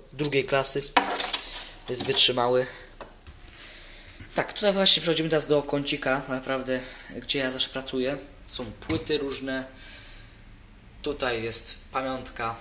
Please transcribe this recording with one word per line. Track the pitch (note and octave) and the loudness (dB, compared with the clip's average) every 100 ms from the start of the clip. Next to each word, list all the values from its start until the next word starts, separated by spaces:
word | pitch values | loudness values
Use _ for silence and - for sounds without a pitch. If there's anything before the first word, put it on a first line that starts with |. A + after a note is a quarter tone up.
| - | -12
drugiej | C3 D3 C#3 | -4 0 2
klasy. | C3 C#3 C3 C#3+ - - - - - - - - - - - | 2 2 2 0 4 6 6 4 0 -2 -4 -10 -12 -12 -6
Jest | B2 A#2+ | -2 2
wytrzymały. | C3 - B2 B2 B2+ B2 - - - - - - - - - - - - - - - - | 6 6 6 6 6 4 -4 -16 -16 -18 -18 -20 -20 -20 -18 -18 -18 -18 -18 -18 -18 -6
Tak, | - - | -2 -2
tutaj | - G#3 | 2 2
właśnie | G3 F#3+ - | 6 6 6
przechodzimy | E3+ D#3 D#3+ | 4 2 4
teraz | D#3 C#3+ | 2 4
do | D3 | 4
kącika, | C#3 C#3+ C#3+ C#3+ C#3 C3+ C3+ | 4 0 0 0 2 0 0
naprawdę, | C3 C3 C3 B2+ B2+ B2 - - A#2 | -4 -2 -2 0 -2 -4 -14 -14 -10
gdzie | A2+ C#3+ | -4 0
ja | C3 | 0
zawsze | C3 - | -2 -4
pracuję. | C3+ C3 C3 B2+ C#3 - - - | -4 -4 -2 0 -2 -8 -18 -12
Są | - A#2 | -10 -10
płyty | G2+ - D#3+ - D3+ | -8 -4 -2 0 -2
różne. | C#3 C3 C3+ C3 C3 - - - - - - - - - - - - - | -2 -4 -4 -4 -6 -12 -18 -18 -18 -18 -20 -20 -20 -20 -20 -20 -20 -10
Tutaj | D3 C#3 B2+ A#2 | -6 -2 -2 0
jest | A2+ A2 - - - | -2 -4 -8 -14 -6
pamiątka | C3+ C3 C3 B2 - A2+ A2+ | -4 -2 -4 -6 -4 -4 -4